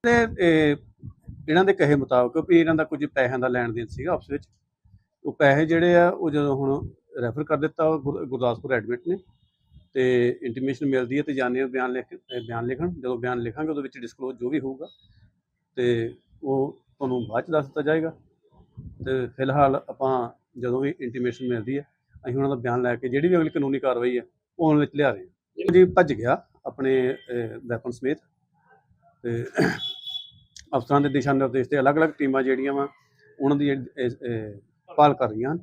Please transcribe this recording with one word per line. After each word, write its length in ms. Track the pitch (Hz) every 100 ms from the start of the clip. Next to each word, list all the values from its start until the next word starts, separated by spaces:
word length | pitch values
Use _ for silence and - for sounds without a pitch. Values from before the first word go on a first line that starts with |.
ਤੇ 240 | 240 240 226 -
ਇਹ, 360 | 175 160 151 147 - _ - - - - -
ਇਹਨਾਂ 140 | 160
ਦੇ 100 | 190
ਕਹੇ 220 | 190 147 147
ਮੁਤਾਬਕ 540 | 127 127 123 160 156
ਵੀ 100 | 170
ਇਹਨਾਂ 160 | 160 156
ਦਾ 80 |
ਕੁਝ 220 | 151 147 143
ਪੈਸਿਆਂ 340 | - 123 131
ਦਾ 80 | 127
ਲੈਣ 260 | 123 117
ਦੇਣ 120 | 110 113
ਸੀਗਾ 280 | - 147
ਆਪਸ 160 | 165 -
ਵਿੱਚ। 140 | 143 - _ _ _ _ _ _ _ -
ਉਹ 80 |
ਪੈਸੇ 320 | - 143 139 160
ਜਿਹੜੇ 300 | 165 175 175
ਆ 140 | 175
ਉਹ 220 | - 170
ਜਦੋਂ 240 | 147 143 135
ਹੁਣ 340 | 135 143 - - _ -
ਰੈਫਰ 220 | 120 139
ਕਰ 140 | 151 151
ਦਿੱਤਾ, 260 | 151 -
ਉਹ 160 | 156 160
ਗੁਰ-, 260 | 135 143 139
ਗੁਰਦਾਸਪੁਰ 480 | 127 123 113 -
ਐਡਮਿਟ 280 | 127 104 120 339
ਨੇ 100 | 190 - _ _ _ _ - _
ਤੇ 440 | 131 127 123 120 127
ਇੰਟੀਮੇਸ਼ਨ 440 | 127 120 131 127 147
ਮਿਲਦੀ 320 | 131 123 139
ਹੈ 60 |
ਤੇ 100 | 147
ਜਾਂਦੇ 280 | 135 123 123
ਹਾਂ 60 | 131
ਬਿਆਨ 240 | 131 127
ਲਿਖ, 140 | 127 -
ਅਹ, 280 | 117 _ 123
ਬਿਆਨ 240 | 113 117 120
ਲਿਖਣ। 260 | 131 175
ਜਦੋਂ 260 | 165 127 123
ਬਿਆਨ 220 | 123 123
ਲਿਖਾਂਗੇ 300 | 117 113 156
ਉਹਦੇ 120 | 147
ਵਿੱਚ 160 | 135 135
ਡਿਸਕਲੋਜ਼ 400 | 117 _ 131 131
ਜੋ 120 | 120
ਵੀ 100 | 147
ਹੋਊਗਾ 280 | 131 131 156 _ _ _ _ _ _ _ _ -
ਤੇ 400 | 120 117 113 - _ _
ਉਹ 360 | 143 135 139 - _ _
ਤੁਹਾਨੂੰ 300 | 135 127 120
ਬਾਅਦ 160 | 113
ਚ 80 | 127
ਦੱਸ 140 | 156 135
ਦਿੱਤਾ 160 | -
ਜਾਏਗਾ। 320 | 143 160 160 - _ _ _ _ - - - - 131
ਤੇ 220 | 131 120
ਫਿਲਹਾਲ 560 | - 135 139 139 131 -
ਆਪਾਂ 400 | 131 131 131 120 - _ -
ਜਦੋਂ 220 | 123 127
ਵੀ 120 | 139 -
ਇੰਟੀਮੇਸ਼ਨ 460 | 127 123 123 117 127
ਮਿਲਦੀ 300 | 117 107 139
ਹੈ 100 | 143 _ _ - 131
ਅਸੀਂ 100 | 127
ਉਹਨਾਂ 140 | 135
ਦਾ 60 | 135
ਬਿਆਨ 260 | 120 120
ਲੈ 140 | 123 117
ਕੇ 140 | 127
ਜਿਹੜੀ 180 | 131 170
ਵੀ 80 | 180
ਅਗਲੀ 140 | 156
ਕਾਨੂੰਨੀ 300 | 156 139 139
ਕਾਰਵਾਈ 380 | 131 120 123 123
ਹੈ 40 | 117 _ _ -
ਉਹ 80 | 160
ਉਹਨਾਂ 120 | 151
ਵਿੱਚ 120 | 143 143
ਲਿਆ 160 | 143
ਰਹੇ 100 | 104
ਹਾਂ। 520 | - _ _ - -
ਜੀ 100 | 175
ਭੱਜ 300 | 180 185 170
ਗਿਆ 340 | 113 117 165 _ _ 139
ਆਪਣੇ, 480 | - 131 131 127
ਅਹ, 460 | 135 - 120 113 113 117
ਵੈਪਨ 240 | 117 127
ਸਮੇਤ 260 | 120 131 156 _ _ _ _ _ _ _ _ _ _
ਤੇ 220 | 120 117 123 - - - - - - - - - _ - - 139
ਅਫਸਰਾਂ 260 | 120 143
ਦੇ 80 | 143
ਦਿਸ਼ਾ 240 | 139 135
ਨਿਰਦੇਸ਼ 360 | 135 135 127 123
ਤੇ 100 | 143
ਅਲੱਗ-ਅਲੱਗ 300 | 135 147 160
ਟੀਮਾਂ 340 | 151 139 135
ਜਿਹੜੀਆਂ 300 | 131 131 135
ਵਾ 140 | 139 143 _ _ _ _ _
ਉਹਨਾਂ 180 | 139 143
ਦੀ 100 | 143
ਇਹ, 100 | 139 123 -
ਇਹ, 120 | 123 127 123
ਇਹ 260 | 113 107 101 _ _ _ -
ਭਾਲ 160 | 147
ਕਰ 160 | 139 120
ਰਹੀਆਂ 220 | 107 127
ਹਨ। 80 | 165